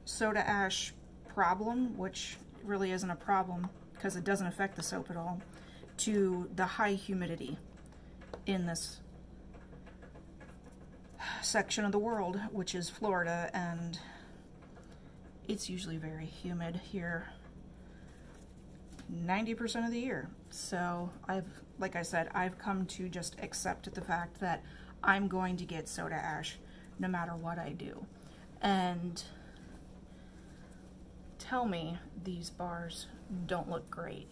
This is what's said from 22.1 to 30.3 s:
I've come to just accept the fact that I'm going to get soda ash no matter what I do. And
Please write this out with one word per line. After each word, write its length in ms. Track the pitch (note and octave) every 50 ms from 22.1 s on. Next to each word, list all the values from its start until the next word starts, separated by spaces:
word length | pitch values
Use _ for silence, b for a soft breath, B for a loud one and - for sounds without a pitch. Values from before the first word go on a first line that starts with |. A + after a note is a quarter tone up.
| - E3+ E3 - -
I've 240 | G3 F#3 F#3 F3+ -
come 260 | - A3 G3 F#3+ F#3
to 240 | F3 - - F#3 F#3
just 260 | E3+ F#3 E3+ - - -
accept 520 | - - - - - F#3 F3 - - F#3+
the 100 | - -
fact 380 | F3 - E3 E3+ F3 E3+ - -
that 240 | G3 F3+ D#3+ - B B B B B B B B -
I'm 240 | - F#3+ G3 G3+
going 300 | F#3+ F#3 F#3+ F#3 F#3 F3+
to 80 | F3 F3+
get 240 | - E3+ D#3+ - -
soda 240 | - - E3+ D#3+ E3
ash 460 | D#3 - E3 D#3 D3 D#3+ - - - B B B B B B B B
no 80 | F#3+
matter 280 | F#3 F#3 F3 E3+ E3+ E3+
what 220 | E3 E3 E3 E3+
I 140 | E3 E3 -
do. 340 | - F3 - - - - - - B B B B B B B B B B
And 600 | - G3+ G3 F#3 F#3 F3+ F3 F3 F3 F3+ E3+ - - B B B B B B B B B B B B B - - - B B B B B